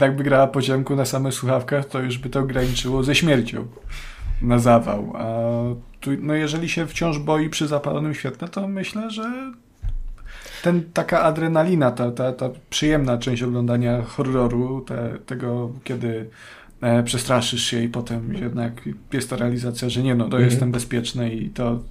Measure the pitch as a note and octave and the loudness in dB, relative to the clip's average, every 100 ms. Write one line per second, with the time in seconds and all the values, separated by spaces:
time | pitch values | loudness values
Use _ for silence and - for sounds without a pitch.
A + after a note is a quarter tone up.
0 | C3+ C#3+ C#3 C3+ C3+ C#3 B2 C3+ C3+ C#3 | 2 4 4 6 6 2 0 0 0 0
1 | B2+ C3+ C3+ C3 B2+ C3 A#2 C#3+ C3+ C3+ | 0 0 -2 -2 0 0 2 -2 0 -2
2 | B2+ B2 B2+ C#3 C3+ C3 B2+ B2 B2 C3 | -2 -2 -2 -2 0 0 0 0 0 2
3 | C3 D3 E3+ C3+ A#2 A2 A#2+ - - - | 2 4 4 4 2 -4 -8 -12 -12 -12
4 | - - - - A#2+ B2 A#2+ A#2+ A#2 G#2 | -12 -8 -4 0 4 6 8 6 6 -2
5 | G#2 - A2+ A2+ A#2 A#2 A#2+ A#2+ - - | -4 -6 -4 -2 0 0 -2 -4 -10 -8
6 | C#3 C#3 C#3 D3+ D3+ D#3 E3+ - E3 - | -4 -2 0 0 0 -2 -2 -2 -4 -2
7 | E3+ D3 D3 D#3 D#3+ - D3+ D3 D3 D3+ | -2 0 0 2 2 -2 0 0 0 -2
8 | D3+ D3 C3+ - E3+ G3 G3 G3 F#3+ G#3+ | -2 -4 -6 -6 -8 -6 -4 -4 -6 -6
9 | A3+ G#3+ A3 B3+ C4+ A#3+ _ _ - - | -6 -6 -6 -8 -10 -14 _ _ -4 -4
10 | - - - - - - F3 F3 E3 - | -6 -10 -14 -16 -16 -4 0 2 0 -2
11 | D#3+ E3+ E3 D#3 D#3+ D#3+ E3 F3+ C3 - | 0 2 2 2 2 2 4 4 2 2
12 | A#2+ A#2+ B2+ B2+ C3 A#2+ - - D3+ D#3 | -2 0 -4 -2 -6 -8 -8 0 2 4
13 | C3+ A#2+ B2+ A#2 B2 B2 A#2+ A#2+ B2 A#2+ | 2 0 0 0 0 0 2 2 2 0
14 | A#2 - C3+ C3 B2 A#2+ B2 C3 A#2+ B2 | -2 -2 0 2 2 2 0 -4 -6 -6
15 | A#2 - - B2+ B2+ A#2+ A#2+ C3 - B2 | -4 -6 -8 -6 -4 -4 -4 -8 -6 -4
16 | A#2 A2+ A2 - - - - - A#2+ A#2 | -2 -4 -8 -14 -20 -20 -20 -4 2 4
17 | A#2+ B2 - - - A#2+ - A#2+ A#2 A#2+ | 2 -2 2 2 2 -2 -2 0 0 -2
18 | A#2 A#2 A2+ - B2 A#2+ A#2+ A#2+ - C#3 | -4 -6 -4 -4 -4 -2 -4 -6 -10 -12
19 | - C#3 A#2+ B2 A#2+ B2 A#2+ A#2 B2 A#2+ | -6 -4 -2 -2 0 0 -2 -4 -2 0
20 | C3 A#2+ A2+ B2+ B2 B2 B2+ A#2+ - B2 | 2 2 2 4 4 4 2 0 -2 -2
21 | A#2 B2+ A#2 A2+ G#2+ - A#2+ A#2+ - | -2 -2 -2 -2 -6 -4 -2 -2 -4